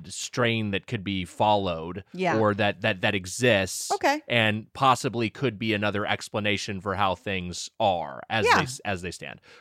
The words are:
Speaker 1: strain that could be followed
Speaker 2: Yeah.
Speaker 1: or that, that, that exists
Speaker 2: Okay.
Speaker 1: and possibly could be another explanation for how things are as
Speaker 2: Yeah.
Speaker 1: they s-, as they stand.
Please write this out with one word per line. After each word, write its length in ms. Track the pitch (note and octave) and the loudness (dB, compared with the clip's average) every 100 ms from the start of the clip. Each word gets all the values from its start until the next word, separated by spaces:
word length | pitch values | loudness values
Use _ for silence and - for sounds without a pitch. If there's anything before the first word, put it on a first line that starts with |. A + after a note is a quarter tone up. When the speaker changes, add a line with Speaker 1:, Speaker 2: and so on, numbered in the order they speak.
| E2 | -12
Speaker 1:
strain 600 | - - - A#2 A2+ G#2+ | -10 -6 0 0 0 -2
that 160 | G2 - | -4 -4
could 160 | A2+ | -6
be 220 | F#2+ F#2+ E2+ | -4 -4 -6
followed 760 | - G#2+ G#2 F#2+ D#2+ E2 F#2 - | 2 4 4 2 -4 -6 -10 -12
Speaker 2:
Yeah. 240 | F3+ F3+ A2 | -4 0 2
Speaker 1:
or 160 | G#2+ G2+ | 2 4
that, 260 | G2+ F#2 | 0 2
that, 200 | A2+ F#2 | -2 0
that 140 | A2 G2+ | 0 0
exists 760 | F#2 - B2 G2+ F#2 - - | -4 2 4 4 2 -4 -4
Speaker 2:
Okay. 280 | G4 D#4+ D4+ - | 0 2 0 0
Speaker 1:
and 440 | A#2+ A2 G#2+ - | 2 2 0 -6
possibly 560 | - C3+ B2 C3 A2 A2 | 2 4 4 0 -2 -2
could 280 | - C3 G2+ | 0 -4 -2
be 160 | A2 | -2
another 320 | G#2 G#2 G2+ G#2 | 0 0 0 0
explanation 760 | G#2 - A2 G#2 G2+ - G2 | -2 -2 -2 0 -2 -4 -6
for 140 | G2 F#2 | -4 0
how 200 | G2 F2+ | 0 0
things 540 | G#2 F#2+ F2+ E2 - - | -4 -4 -4 -8 -10 0
are 420 | G#2+ F2 D2 C2 - | 2 2 -4 -10 -4
as 160 | A2+ A#4 | 2 4
Speaker 2:
Yeah. 120 | G#3+ | 4
Speaker 1:
they 60 | |
s-, 180 | C3+ B2+ G#2 | 2 -6 -6
as 160 | F#2 | -4
they 100 | F2+ | -6
stand. 280 | - C#2+ - - - | -10 -12 -16 -20 -20